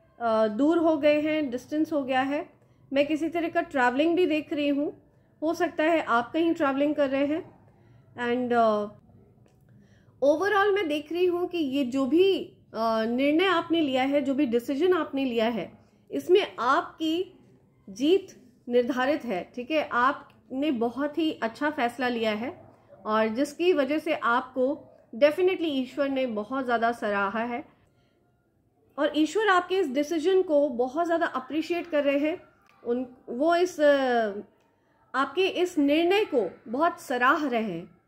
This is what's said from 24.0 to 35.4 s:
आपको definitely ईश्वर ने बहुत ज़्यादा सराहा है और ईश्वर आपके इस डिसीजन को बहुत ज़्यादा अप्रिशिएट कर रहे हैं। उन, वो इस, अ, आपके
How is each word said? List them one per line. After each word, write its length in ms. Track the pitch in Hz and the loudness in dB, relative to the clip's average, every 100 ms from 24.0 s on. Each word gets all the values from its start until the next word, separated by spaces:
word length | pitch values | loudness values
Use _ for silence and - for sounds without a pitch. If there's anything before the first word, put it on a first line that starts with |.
| 320 294 | -2 -2
आपको 760 | 220 240 - 262 254 302 - - _ 220 | 0 -2 -2 -2 -2 -2 -10 -20 _ 2
definitely 500 | 294 294 370 370 320 | 2 4 0 0 -2
ईश्वर 440 | 269 254 - 277 | -4 -4 -4 -2
ने 160 | 269 262 | -2 -4
बहुत 400 | 208 208 262 247 | -4 -6 -4 -2
ज़्यादा 260 | 233 233 | 0 0
सराहा 520 | 233 214 202 196 220 | -2 -2 -2 -2 -4
है 220 | 240 247 - _ _ _ _ _ _ _ _ _ _ _ _ - | -6 -8 -12 _ _ _ _ _ _ _ _ _ _ _ _ -4
और 140 | 294 294 | -2 0
ईश्वर 320 | 311 415 427 | 0 2 2
आपके 300 | 359 359 381 | 2 2 0
इस 140 | 320 | 0
डिसीजन 500 | 247 294 339 320 381 | 0 -2 0 2 2
को 280 | 359 294 294 | 4 2 2
बहुत 360 | 233 254 285 339 | 0 -2 -2 0
ज़्यादा 200 | 330 330 | 0 -2
अप्रिशिएट 600 | 277 - 302 311 339 - | -4 -6 -4 -2 -4 -2
कर 160 | 294 | 0
रहे 160 | 277 277 | 2 2
हैं। 220 | 302 359 - _ _ _ | 0 -4 -10 _ _ _
उन, 240 | - 247 247 - - | -6 -4 -6 -12 -10
वो 260 | 240 320 339 | -2 2 2
इस, 240 | 349 - | 0 2
अ, 520 | 294 285 262 240 220 196 - _ _ _ _ _ _ 247 | 4 4 2 0 0 -4 -12 _ _ _ _ _ _ -4
आपके 320 | 277 - | -2 0